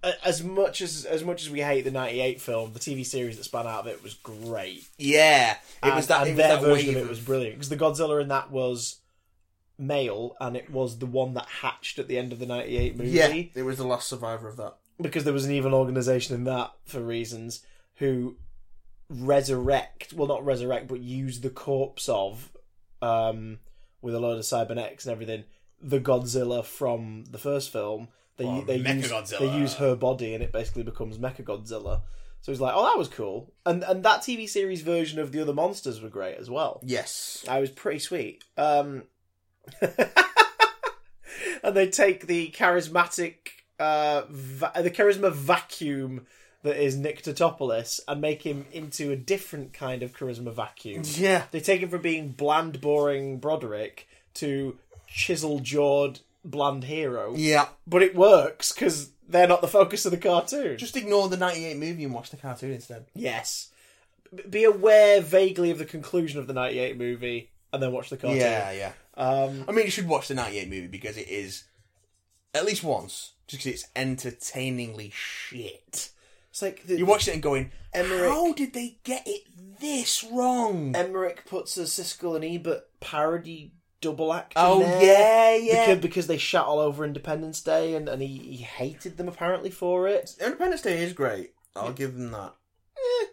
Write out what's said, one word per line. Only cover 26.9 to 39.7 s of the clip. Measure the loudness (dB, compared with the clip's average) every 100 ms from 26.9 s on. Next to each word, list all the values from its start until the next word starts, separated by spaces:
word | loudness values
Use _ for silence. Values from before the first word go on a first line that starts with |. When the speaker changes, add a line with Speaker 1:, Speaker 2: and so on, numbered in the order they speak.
| -4 -6 -12 -16
Speaker 1:
the | -10
first | -4 -4 -4
film. | -6 -6 -6 -10 _ _ _
They, |
Speaker 2:
Or | -6 -4
Speaker 1:
they | -2 -2
use, | 0
Speaker 2:
Mechagodzilla. | -2 -2 -4 -6 -2
Speaker 1:
they | -2 0
use | -2
her | 0 0 2
body, | 0 -2 -4
and | -4
it | -2
basically | -2 -4 -4
becomes | -6 -6 -8 -6
Mechagodzilla. | -8 -8 -10 -10 -8 -10 -2 -2 -2 -10 -14 -14
So | -8
it's | -4
like, | 0
"Oh, | 2
that | 4 2
was | 0
cool." | -4 -8 -8 -12 _ -2
And, | -2
and | 0 2
that | 4 2
T | 0 -6
V | -4
series | -2 -2 -2
version | 0 0 0 -4
of | -6
the | -4
other | -2
monsters | 0 0 -2 -8 -10
were | -12
great | -8 -8 -10
as | -8
well. | -4 -4 -4
Speaker 2:
Yes. | -6 -4 -4 -8 -10 -12 -4
Speaker 1:
I | -2
was | -2
pretty | -4 -6 -6
sweet. | -6 -6 -6 -10 -14 -2
Um, | 2 2 2 -6 -14 _ _ _ _ _ -20